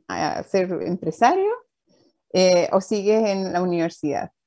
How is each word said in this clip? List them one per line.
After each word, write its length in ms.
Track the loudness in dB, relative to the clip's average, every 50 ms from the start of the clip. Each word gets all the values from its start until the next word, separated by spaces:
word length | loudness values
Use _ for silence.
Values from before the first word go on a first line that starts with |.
| _ _
a 340 | -6 -4 -4 -4 -4 -6 -8
ser 260 | -2 -2 -2 0 0 -4 -6 -4
empresario? 680 | -4 -6 -4 -4 -6 -2 2 2 2 4 2 0 -2 -2 -4 -8 _ _ _ _ _ _ _ _ _ _ _ _ _ 0
Eh, 380 | 2 4 6 6 4 2 2 0
¿o 80 | 0
sigues 480 | 0 0 -4 -2 2 2 2 2 2 2
en 240 | 0 -2 -4 -4 -2
la 80 | -2
universidad? 680 | -2 0 0 -2 -2 -4 -6 -6 -4 -4 -4 -4 -6 -8 -12 _ _